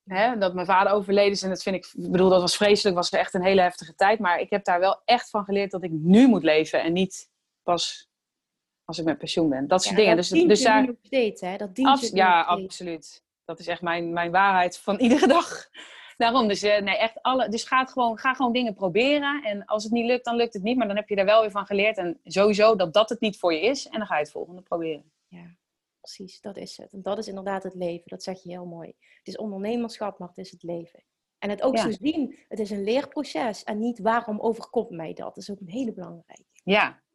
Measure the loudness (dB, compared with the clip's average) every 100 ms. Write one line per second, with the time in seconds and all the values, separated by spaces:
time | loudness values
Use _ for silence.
0 | -8 0 0 2 0 0 2 4 4 2
1 | 2 4 4 2 -2 -4 -4 -6 -6 -10
2 | -2 4 6 6 4 2 4 4 2 0
3 | 0 0 -2 0 2 4 4 0 -10 0
4 | 2 2 0 0 -2 -4 0 0 2 0
5 | 0 0 0 -6 -2 -2 -2 -6 -6 -2
6 | 6 8 8 6 4 2 2 0 0 0
7 | -2 -4 -20 _ _ _ -2 -2 -2 -8
8 | -18 _ _ _ _ _ _ _ -12 -6
9 | -4 -4 -4 -2 0 0 0 0 2 2
10 | 4 4 2 2 4 4 4 4 2 -4
11 | _ -2 -2 -4 -10 -10 -8 -2 2 2
12 | 2 2 4 4 2 -2 -4 -12 -10 -10
13 | -14 -20 _ _ -16 -12 -8 -6 -4 -4
14 | -4 -4 0 2 4 4 2 -2 -4 0
15 | 2 4 4 4 2 -6 -16 -20 -20 -20
16 | -16 -2 0 2 2 0 2 2 0 0
17 | -2 -2 -2 0 0 -4 -2 0 0 0
18 | -2 0 -2 -2 -2 -2 -4 -4 -2 0
19 | 2 2 -2 -4 -6 -8 -6 -6 -2 -2
20 | 0 -2 -2 -2 -2 -2 -4 -2 -2 -4
21 | -4 0 4 4 4 -2 -4 0 0 0
22 | -4 -8 -4 2 2 6 4 4 2 2
23 | 2 0 -4 -2 -2 0 0 -2 -6 -8
24 | -4 -4 -4 -8 -12 -14 -10 -6 -6 -8
25 | _ _ _ -20 -20 _ _ _ _ _
26 | -20 -18 -20 -18 -16 -14 -16 -16 -20 -12
27 | -6 -6 -6 -10 -6 -6 -6 -6 -6 -8
28 | -12 -14 -12 -12 -12 -14 -14 -14 -18 -20
29 | _ _ -16 -12 -10 -8 -4 -4 -6 -8
30 | -10 -10 -14 -16 -18 -14 -10 -10 -12 _
31 | _ _ _ _ -8 -2 0 0 -2 -2
32 | -4 -2 -4 -8 -12 -8 -6 -6 -2 -2
33 | -2 -8 -8 -4 -4 -6 -8 -6 -6 -4
34 | -2 -2 -2 -4 -4 -4 -6 -6 -6 -8
35 | -12 -12 -14 -14 -14 -14 -12 -8 -8 -8
36 | -14 -18 -20 -20 _ _ 0 2 2 -4
37 | _